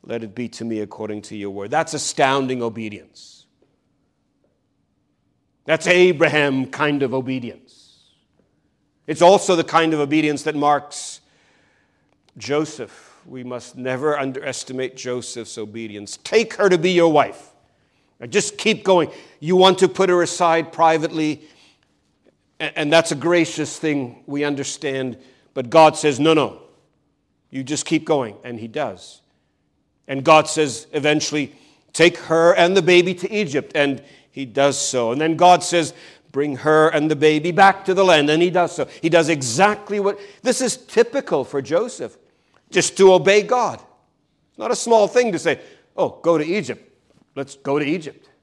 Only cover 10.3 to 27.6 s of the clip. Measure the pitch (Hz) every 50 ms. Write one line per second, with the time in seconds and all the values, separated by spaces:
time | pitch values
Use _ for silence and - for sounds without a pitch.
10.3 | 147 139 - 156 151 147 147 147 147 143 - - - - - - - - _ _
11.3 | _ _ _ _ _ _ _ _ _ _ _ _ _ _ _ _ _ _ _ _
12.3 | _ - 107 113 143 151 156 151 - - 120 98 - - _ _ _ _ _ -
13.3 | 131 127 123 123 123 120 - - - 131 123 131 131 127 143 156 147 143 135 135
14.3 | 131 135 151 143 127 - - - 131 127 131 127 - - - 127 123 123 117 -
15.3 | - 123 110 104 - 117 107 107 104 113 113 110 104 104 104 98 - - _ -
16.3 | - 220 233 226 - - 214 196 185 175 156 185 185 170 170 165 151 147 127 98
17.3 | - - - _ _ _ _ _ _ _ _ _ _ _ _ _ _ _ 123 120
18.3 | 113 202 - - - - - 214 214 - - - 190 175 156 - - - - _
19.3 | _ _ 147 156 185 185 185 190 180 185 190 180 - - 190 185 180 175 170 165
20.3 | - - 180 170 165 165 160 - - - 160 160 160 160 151 156 160 160 156 151
21.3 | 147 147 - - _ _ _ _ _ _ _ _ _ _ _ _ _ _ _ _
22.3 | _ _ _ _ _ _ 156 147 - 170 156 147 160 165 160 - 165 143 120 170
23.3 | 175 175 165 165 - 156 151 147 - - - 156 147 143 131 123 117 _ _ -
24.3 | 143 143 147 147 147 135 139 - - - - 143 135 135 131 131 113 - - _
25.3 | _ _ _ _ _ 139 127 120 107 165 160 156 151 - - 151 139 117 147 160
26.3 | 160 156 135 104 - - - _ _ _ _ _ _ _ _ _ _ _ _ _
27.3 | _ _ _ _ - 135